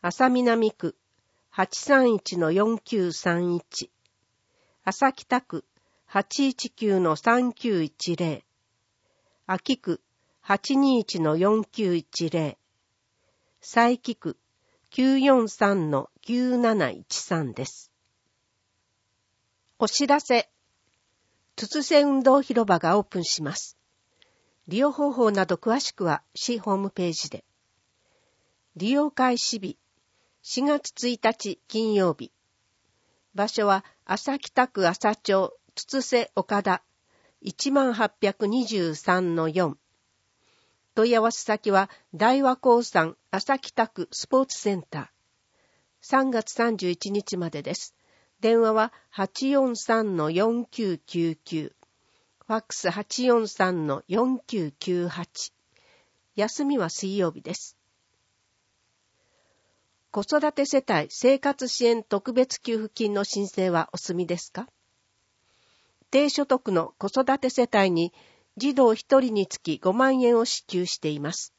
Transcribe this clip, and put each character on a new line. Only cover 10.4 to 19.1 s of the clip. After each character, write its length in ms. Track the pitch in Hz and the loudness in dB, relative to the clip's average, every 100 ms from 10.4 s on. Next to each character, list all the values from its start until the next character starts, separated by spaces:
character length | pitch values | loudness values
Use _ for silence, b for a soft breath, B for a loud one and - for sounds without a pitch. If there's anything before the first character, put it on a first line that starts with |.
| - 196 - 269 | -2 -2 0 2
二 220 | 277 254 | 4 2
一 200 | 208 185 | 0 -2
の 160 | 160 160 | 0 2
四 300 | 190 220 208 | 2 2 -2
九 300 | - 202 175 | -4 -2 -2
一 340 | 156 - 165 | -4 -6 -4
零。 300 | 165 156 - _ _ _ _ _ _ _ _ _ _ | -2 -4 -6 _ _ _ _ _ _ _ _ _ _
佐 320 | - - 233 | -4 2 4
伯 240 | 247 - 233 | 2 -4 -8
区、 220 | 165 - _ _ _ _ _ | -8 -10 _ _ _ _ _
九 280 | - 262 269 | 0 2 4
四 280 | 269 262 220 | 6 4 4
三 420 | - 202 202 156 | 0 2 2 0
の 180 | 139 - _ | -2 -4 _
九 360 | - 240 254 247 | -6 -2 0 2
七 320 | 240 214 143 | 2 2 0
一 260 | 82 - - | -4 -10 -10
三 380 | - 170 143 | -4 -4 -4
で 120 | 110 131 | -6 -10
す。 260 | - - _ _ _ _ _ _ _ _ _ _ _ _ | -12 -20 _ _ _ _ _ _ _ _ _ _ _ _